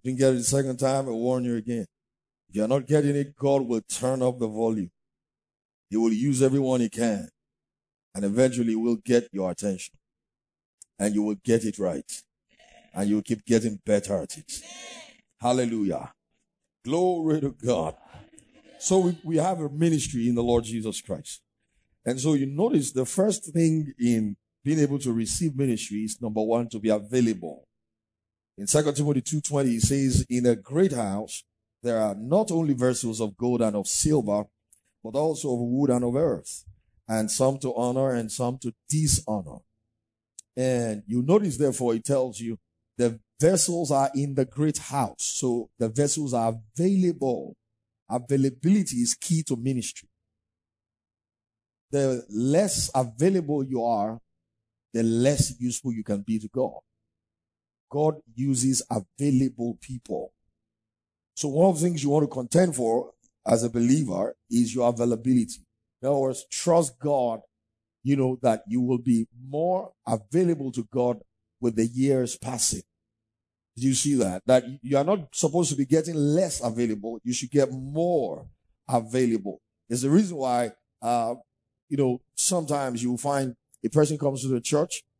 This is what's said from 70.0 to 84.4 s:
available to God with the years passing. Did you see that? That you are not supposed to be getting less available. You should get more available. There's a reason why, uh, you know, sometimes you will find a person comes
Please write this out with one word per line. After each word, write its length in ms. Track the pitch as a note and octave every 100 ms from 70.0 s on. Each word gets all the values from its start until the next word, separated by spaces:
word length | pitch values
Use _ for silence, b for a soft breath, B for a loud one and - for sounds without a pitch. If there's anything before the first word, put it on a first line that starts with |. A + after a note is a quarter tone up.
| -
available 640 | A2+ G#2 E3 F3+ D#3 C3+
to 160 | B2 A2
God 300 | C3 B2 A2+ - _ _ _
with 160 | A#2+
the 100 | A2
years 520 | A2+ B2+ C3+ C3 A#2+ -
passing. 440 | B2+ B2 - F3+ - _ _ _ _ _ _ _ _
Did 80 | -
you 100 | C3+
see 220 | B2+ D3
that? 260 | C3+ G2 F2+
That 180 | - B2+ B2 C#3
you 160 | B2 C#3
are 60 |
not 320 | D3 G3+ D3+
supposed 340 | - D#3 E3+ E3
to 60 |
be 100 | B2
getting 300 | C3+ D#3+ D#3
less 480 | D#3+ C#3+ D#3+ F3+ -
available. 560 | A#2+ A2+ A#2+ G#2 A2+ A#2
You 100 | B2
should 180 | A#2+ B2
get 200 | C#3+ C3+
more 760 | C3 C3+ D3+ F3 E3+ A2 - - _ _ _ -
available. 720 | B2+ A2 B2+ B2 A2 G2 - _ _ _
There's 160 | A#2+
a 60 | C3+
reason 280 | E3+ G3+ D#3+
why, 340 | C3 B2 A#2 - _ _
uh, 340 | A#2 A#2+ A#2 B2 _ _ _ _ _
you 80 | C#3
know, 240 | C3 B2 _
sometimes 680 | - - F3+ D3 C#3+ C3 A#2+
you 80 | B2
will 60 | B2
find 380 | C#3+ C#3 C3 A#2+ _ _
a 60 | A2+
person 280 | D3+ D3+ D3
comes 240 | C#3+ C3+